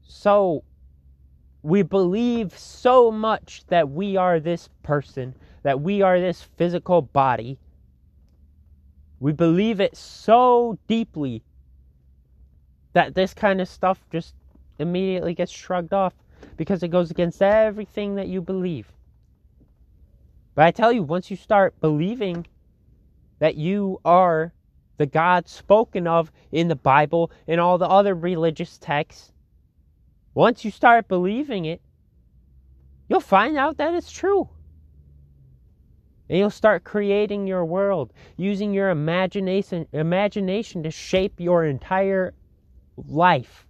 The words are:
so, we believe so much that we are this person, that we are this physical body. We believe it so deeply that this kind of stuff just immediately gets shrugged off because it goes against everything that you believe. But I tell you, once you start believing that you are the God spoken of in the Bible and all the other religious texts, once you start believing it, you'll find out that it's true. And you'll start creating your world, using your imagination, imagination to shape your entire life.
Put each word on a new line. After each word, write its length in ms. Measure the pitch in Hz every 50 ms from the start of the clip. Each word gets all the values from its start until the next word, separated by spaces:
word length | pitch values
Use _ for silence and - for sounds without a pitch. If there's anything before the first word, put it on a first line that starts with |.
so, 640 | _ - - - - 208 202 208 202 185 160 139 - _ _ _ - - _ _ _ - - _ _ _ _ _ _ _ _ _ _
we 200 | 156 165 202 196
believe 760 | 151 - 196 190 175 180 214 240 240 240 233 226 175 - -
so 520 | - - - - - 247 247 254 240 233
much 540 | 220 214 214 220 214 - - - - - _ -
that 220 | 185 170 160 135
we 260 | 135 151 196 208 190
are 240 | 190 185 180 175 165
this 300 | 147 165 170 165 - - _ _ _
person, 540 | - 147 147 135 - - - 127 127 127 - - - - - _
that 200 | 143 139 135 147
we 180 | 175 208 202
are 180 | 196 185 180 180
this 240 | 180 185 175 - - - _
physical 460 | _ 170 175 175 175 - - 180 175 147
body. 560 | 117 _ 139 135 135 123 110 113 123 135 - _ - _ _ _ _ _ _ _ _ _ _ _ _ _ _ _ _ _ _ _ _ - _ _ - _ _ - _ _ -
We 120 | 123 143 156
believe 460 | 139 170 165 160 180 208 220 226 190
it 160 | 202 - -
so 840 | - - - - - - - 226 240 247 254 247 240 240 233 220 - _ _
deeply 540 | 220 226 226 - _ 160 147 135 120 110 _ _ _ - - _ _ _ _ _ _ _ _ _ _ _ _ _ _ _ - _ _ _ _ _ _ _ _ _ _
that 200 | 175 165 - -
this 200 | 185 190 185 -
kind 260 | - - 208 196 190
of 80 | 185 180
stuff 320 | - - - 185 190 - _ _
just 240 | - 165 170 - - - _ - _ - - _ _ _
immediately 560 | 147 170 175 180 190 190 185 180 165 170 175
gets 180 | - 175 170 -
shrugged 400 | - - - 185 180 170 160 -
off 220 | 196 196 180 - _ _ _ _ - - - -
because 260 | - 165 - 202 175 180
it 60 | 170
goes 220 | 160 180 175 160
against 320 | 165 - 175 175 170 - 196
everything 720 | 196 208 220 220 220 202 214 214 - _ - 208 202 202
that 120 | 196 196
you 140 | 185 185 185
believe. 500 | 175 175 190 190 180 185 170 127 104 _ - _ _ _ _ _ _ _ _ _ _ _ _ _ _ _ _ _ _ _ _ _ - _ _ _ _ _ _ _ _ _ _
But 100 | - 151
I 60 | 170
tell 200 | 170 - 233 226
you, 120 | 240 247 180
once 280 | 135 160 180 180 -
you 60 | 202
start 420 | 175 - _ 214 202 196 175 - _
believing 680 | - 156 151 147 160 190 233 254 226 190 175 170 165 - _ _ _ _ _ _ _ _ _ _ _ _ _ _ _ _ _ _
that 180 | 147 156 160
you 420 | 147 151 170 196 208 202 196 185 - _
are 480 | 160 175 180 185 180 170 156 160 170 - _ _ _ _ _ _ _ _ _
the 80 | 151
God 420 | 139 - 156 165 175 180 180 170 -
spoken 580 | - - - - 196 214 240 - - 202 175
of 240 | 170 165 170 165 160 _ _ _ _ -
in 160 | 151 170 170
the 80 | 160
Bible 540 | 135 _ 139 131 143 151 147 165 170 170 165 - _ _
and 120 | - 160 170
all 200 | 170 175 185 170
the 100 | 180 165
other 260 | 185 196 202 202 190
religious 640 | 170 160 180 185 160 160 165 156 - 170 - -
texts, 560 | _ - - 147 147 156 _ - - - _ _ _ _ _ _ _ _ _ _ _ _ _ _ _ _ _ _ _ _ _ _
once 300 | 123 156 214 247 - -
you 60 | 220
start 380 | 190 - - 254 233 233 214 _
believing 560 | 190 180 180 185 208 240 302 285 254 196 165
it, 160 | 156 165 - _ _ _ _ _ _ _ _ _ _ _ _ _ _ _ - _ _ - _ _ - - - _ _
you'll 120 | - 370
find 360 | 294 - 196 190 208 254 311
out 220 | 294 262 302 320 -
that 160 | 302 311 339
it's 180 | 349 - - -
true. 360 | - - 370 403 392 311 - - - - - - - - - _ - - - - - - _ _ _ - _ - _ _ _ _ _ _ _ _ _ _ _ _ _ _ _
And 100 | 143 175
you'll 120 | 202 208
start 340 | 202 - - 214 208 185 _
creating 640 | - - 208 208 202 196 202 208 208 208 202 202
your 180 | 190 190 185 175
world, 480 | 160 165 190 196 202 196 170 135 110 _ _ - - _
using 380 | - 165 196 208 190 208 208 202
your 160 | 196 196 196
imagination, 960 | 180 151 147 156 170 180 190 185 - 202 190 185 185 196 196 _ - 170 160 - -
imagination 920 | 147 156 165 175 185 202 208 - 214 196 185 190 208 233 - - 185 151
to 80 | 160
shape 500 | 156 - - - - 190 190 170 - -
your 240 | 175 170 180 175 165
entire 680 | 156 139 127 - - 190 190 196 196 196 190 185 - - _ _ _ _ _ _ _ _ - _ _ _
life. 680 | - 127 143 127 151 170 180 175 139 120 - - - _ _